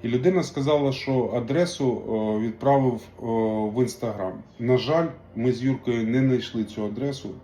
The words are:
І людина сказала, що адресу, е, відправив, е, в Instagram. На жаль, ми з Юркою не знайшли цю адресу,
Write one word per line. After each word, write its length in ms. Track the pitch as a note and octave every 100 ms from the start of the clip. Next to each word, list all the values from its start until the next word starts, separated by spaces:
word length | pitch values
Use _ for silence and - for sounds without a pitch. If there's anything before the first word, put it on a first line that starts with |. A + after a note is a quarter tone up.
І 60 | A#2
людина 340 | B2 D3+ F#3
сказала, 500 | D3+ D3+ C#3 D3 C#3
що 380 | C3 - C3 A#2
адресу, 560 | B2 A#2 C#3+ F3 - C3+
е, 460 | A2+ A2 A2 G#2+ G#2+ A2+
відправив, 480 | A2 C3+ C#3 C3
е, 280 | A2+ - - A#2 A2+ A2 G#2+ G#2+
в 40 | A2
Instagram. 540 | B2 - A#2 G2+ F#2+ G#2+ - -
На 200 | A#2+ B2+
жаль, 280 | - D#3+ E3 - - A2
ми 160 | B2
з 100 | A#2+
Юркою 440 | C3 C3 - A#2 A2+
не 120 | B2+
знайшли 460 | C3 B2 A2 A#2
цю 200 | G#2+ -
адресу, 460 | G#2 G#2+ C#3 C3+ G2+ F#2